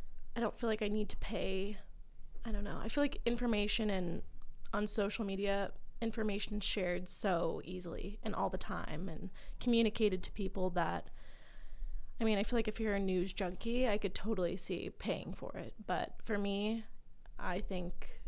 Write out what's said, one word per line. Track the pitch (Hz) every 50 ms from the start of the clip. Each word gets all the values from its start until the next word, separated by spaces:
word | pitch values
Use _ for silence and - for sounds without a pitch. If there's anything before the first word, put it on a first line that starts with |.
| - - - - - - -
I | 226
don't | 233 - - -
feel | - 226
like | 220 220
I | 214 208
need | 208 214 208 214
to | -
pay. | - - - 220 180 - 190 190 190 196 214 214 - - - - - - - - - - - - - -
I | 233
don't | 214 208 208
know. | 202 - 208
I | - 220
feel | - 294
like | 294 285 - - -
information | 233 233 233 254 240 226 208 208 208 - - 220 208
and | 196 185 180 180 180 - - - - - - - - - - - -
on | 208 208
social | 214 - 220 202 202 - - 214
media, | 196 196 190 202 196 202 202 196 - - - - - - -
information | 233 226 226 226 214 214 202 208 - - 214 214
shared | - - - 208 185 175 180 180 185 -
so | - - - 202 180 170 175 165 - 151 -
easily | - 185 180 185 170 - - - 190 214 -
and | - 220 -
all | - 190 185
the | - -
time | - - 196 170 170 - 156 156 185 190
and | - - 170 185 - - - - - -
communicated | - 247 233 233 226 214 - - 220 208 185 180 170
to | -
people | - - 196 196 - 196 180 185
that, | 175 180 165 165 170 - - - - - - - - - - - - - - - - - - - - - - - - -
I | 226
mean, | 220 214 196
I | 202
feel | - -
like | 233 226 214
if | 208 -
you're | 220 220 202
a | 196
news | 196 190 185 185 175 196
junkie, | - - 196 175 180 - - 233 240 247 254 240
I | 202 208
could | - 190 -
totally | - - 220 226 190 180 170 -
see | 196 - - 180 - - - - -
paying | - - 170 - - - -
for | - - - -
it. | - - - - - 202
But | - 185 - - - - - -
for | - 214 202
me, | 202 202 196 202 208 214 226 226 220 - - - - - - - - - - -
I | - 185 175 185
think | - - 185 180 175 180 - - - - - - -